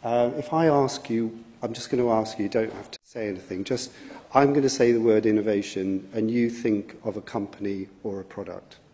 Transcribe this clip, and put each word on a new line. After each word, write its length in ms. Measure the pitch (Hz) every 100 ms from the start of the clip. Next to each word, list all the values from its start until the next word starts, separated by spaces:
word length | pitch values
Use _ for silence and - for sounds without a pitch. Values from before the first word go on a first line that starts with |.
| 117
uh, 260 | 120 120 -
if 160 | 135
I 140 | 160 165
ask 420 | 143 135 - -
you, 280 | 113 113 113 - -
I'm 120 | 117
just 160 | 113 -
gonna 200 | 123 120
ask 300 | 110 110 -
you, 40 |
you 60 | 101
don't 220 | 120 110
have 180 | - -
to 80 | -
say 240 | _ 123 107
anything, 380 | 92 - 95 98
just, 260 | 127 - - - - -
I'm 200 | 127 139
gonna 160 | 143 135
say 240 | - 120
the 80 | 117
word 240 | 113 107 110
innovation, 840 | 107 104 101 101 95 95 95 -
and 180 | 113 110
you 180 | 120 117
think 460 | 117 120 104 101 -
of 140 | 113 101
a 40 |
company 680 | - 117 101 - 101 98 95 -
or 180 | 110 98
a 20 |
product. 540 | 95 - 90 90 - - _